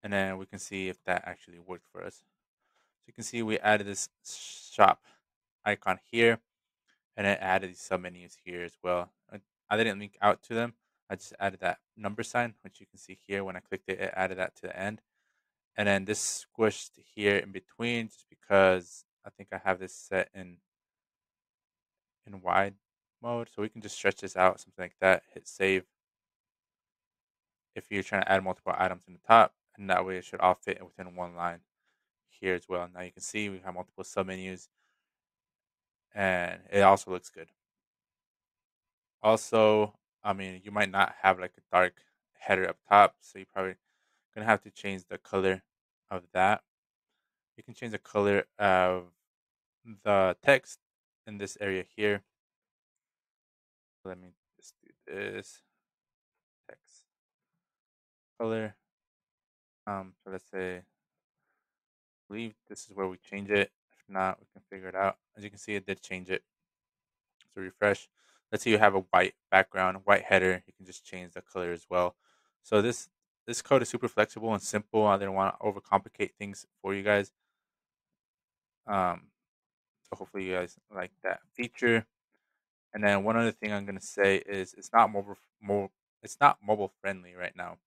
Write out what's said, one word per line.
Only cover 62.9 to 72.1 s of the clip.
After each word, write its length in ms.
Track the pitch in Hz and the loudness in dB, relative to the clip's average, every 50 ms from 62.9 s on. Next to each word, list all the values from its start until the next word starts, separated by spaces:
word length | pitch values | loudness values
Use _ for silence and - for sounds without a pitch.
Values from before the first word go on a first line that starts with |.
| 101 | -8
where 120 | 98 95 95 | -6 -6 -6
we 100 | 92 90 | -6 -10
change 320 | _ - - 101 101 98 | _ -12 -12 -10 -4 0
it. 220 | 104 101 101 - _ _ _ _ | 2 2 2 2 _ _ _ _
If 120 | _ _ _ _ | _ _ _ _
not, 320 | 98 95 95 95 95 - | -4 -2 -2 -2 -2 -6
we 60 | 107 _ _ | _ _ _
can 80 | 95 _ _ | -20 _ _
figure 180 | - 95 92 92 | -18 -16 -14 -10
it 80 | 90 | -4
out. 220 | 92 98 98 95 _ _ _ _ | 0 0 0 0 _ _ _ _
As 80 | - 101 | -18 -18
you 60 | 104 | -16
can 100 | 104 101 | -16 -16
see, 160 | - - 104 | -10 -6 -6
it 100 | 101 95 | -6 -4
did 160 | - 98 95 | -6 -8 -8
change 280 | - - 95 92 90 90 | -8 -12 -12 -12 -8 -6
it. 140 | 92 - _ _ _ _ _ _ _ _ _ _ _ _ _ _ _ _ _ _ _ _ _ _ _ | -6 -6 _ _ _ _ _ _ _ _ _ _ _ _ _ _ _ _ _ _ _ _ _ _ _
So 60 | - | -14
refresh. 480 | 95 92 - _ 104 104 101 - - _ _ _ _ _ _ _ _ _ | -14 -14 -6 _ 2 2 2 0 -4 _ _ _ _ _ _ _ _ _
Let's 140 | - 107 - | -6 -4 0
say 60 | 117 | 2
you 60 | 110 104 | 4 6
have 180 | 107 104 98 | 6 6 6
a 40 | 98 95 _ | 4 -4 _
white 220 | - 90 92 95 - _ _ _ | 4 4 4 4 0 _ _ _
background, 460 | - 95 95 _ - 95 92 92 92 95 95 | 4 4 4 _ 0 0 0 0 0 -2 2
white 180 | 101 101 95 92 | 4 4 4 4
header. 400 | - 101 95 92 92 92 92 _ | 4 4 4 4 4 0 -2 _
You 80 | _ _ _ | _ _ _
can 80 | 95 | -20
just 180 | 90 90 - _ | -20 -20 -20 _
change 300 | - - 92 90 87 _ | -16 -16 -16 -16 -16 _
the 80 | 90 | -20
color 300 | 87 _ - 95 90 87 | -20 _ -10 -8 -6 -6
as 160 | 87 85 - _ | -8 -10 -10 _
well. 260 | 90 90 90 90 | -2 0 0 0